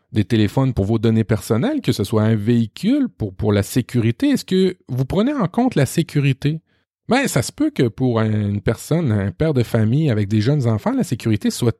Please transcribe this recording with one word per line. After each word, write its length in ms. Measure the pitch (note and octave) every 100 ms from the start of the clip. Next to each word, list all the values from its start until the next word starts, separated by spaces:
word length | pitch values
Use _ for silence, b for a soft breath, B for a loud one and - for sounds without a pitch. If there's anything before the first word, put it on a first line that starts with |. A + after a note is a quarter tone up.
| b
des 120 | G#2+
téléphones, 480 | G2+ A2+ G#2 - C3+
pour 120 | A2+
vos 160 | G2 A2+
données 240 | A2+ A2
personnelles, 560 | A2 A2 - A2+ G#3 D4+
que 120 | -
ce 120 | A2+
soit 180 | G2+ G#2+
un 140 | A2 A2
véhicule, 720 | G2+ A#2+ A2 - G3+ D4 B3
pour, 260 | - G#2+
pour 180 | F#2+ G#2
la 120 | G2+
sécurité. 640 | G2+ C3 - B2 A2+ - C#4+
Est-ce 140 | C4
que 320 | - F#3+ F#3+ - -
vous 160 | B2+
prenez 280 | C3 E3 A#3+
en 140 | D4 E3+
compte 280 | - B3+
la 120 | D#3+ C3
sécurité ? 760 | - E3 D3 C#3 C3 C#3+ D#3+ - _ _ _ -
Ben, 180 | B3 B3
ça 160 | C3+
se 80 | -
peut 200 | - D4+
que 180 | D4 B2
pour 320 | - B2+ A2+
un, 100 | A2
une 300 | G#2+ G#2 G2+
personne, 500 | A2 A2+ - D#3+ D3
un 220 | G#2+ G2
père 200 | - D#3+
de 120 | C3
famille 460 | A#2 A#2 A2 C3+ D#3+
avec 180 | G#2+ G2
des 120 | G#2+
jeunes 280 | G#2+ D3 A#2+
enfants, 240 | G#2+ G#3
la 100 | C4+
sécurité 480 | - B2 A#2 G#2+ A#3+
soit 260 | - A#2